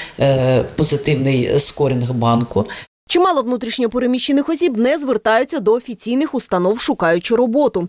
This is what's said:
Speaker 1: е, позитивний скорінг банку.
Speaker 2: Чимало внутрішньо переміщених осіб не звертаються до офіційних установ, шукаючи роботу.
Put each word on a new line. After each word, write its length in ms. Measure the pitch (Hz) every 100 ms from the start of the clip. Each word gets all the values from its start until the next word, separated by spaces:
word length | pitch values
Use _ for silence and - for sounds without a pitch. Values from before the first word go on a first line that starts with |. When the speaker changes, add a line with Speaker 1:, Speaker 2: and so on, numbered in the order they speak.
| - -
Speaker 1:
е, 440 | 139 131 131 127 - -
позитивний 840 | 151 143 160 143 135 135 117 110
скорінг 520 | - - 139 127 120
банку. 540 | 123 117 117 120 196 214 - - _ -
Speaker 2:
Чимало 340 | 349 370 311
внутрішньо 460 | 233 247 233 - 233
переміщених 600 | 240 247 254 - 277 285
осіб 280 | 330 349 220
не 220 | 247 311
звертаються 600 | 269 226 220 226 269 320
до 140 | 202
офіційних 640 | 240 247 208 220 247 302
установ, 460 | 254 - 185 180 226
шукаючи 560 | - 269 170 170 - 233
роботу. 520 | 247 254 269 190